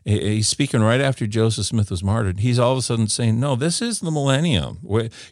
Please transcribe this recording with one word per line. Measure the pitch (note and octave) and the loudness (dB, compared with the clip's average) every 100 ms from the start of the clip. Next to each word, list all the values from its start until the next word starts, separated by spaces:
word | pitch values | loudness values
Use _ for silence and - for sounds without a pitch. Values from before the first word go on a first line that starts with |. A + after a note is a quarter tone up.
| - | -2
he, | G#2 G#2 G#2+ | 0 2 0
he's | G#2 | 0
speaking | - C#3 A#2+ | -2 0 2
right | A2 B2+ | 4 4
after | C#3 B2+ G#2+ | 2 -2 -2
Joseph | A2 A2+ G#2 F#2+ | 0 0 0 0
Smith | A2+ G2 | 0 0
was | F2 G2 | -2 0
martyred. | A2 G2 F#2 | 0 0 0
He's | B2 B2 | 0 2
all | B2 | 2
of | C3 | 2
a | |
sudden | A#2+ A#2 A2 | 0 0 0
saying, | - A#2 A2+ | 0 0 2
"No, | C#3+ A#2+ | 0 0
this | D#3+ - | -2 -2
is | A#3 G#3+ | -4 -4
the | E3 | -4
millennium." | D3+ C#3 C3+ E3+ C3 B1+ F#2 | 0 2 2 2 0 -2 -8
We, | - A2 A2+ - - | -4 -2 -2 -8 -10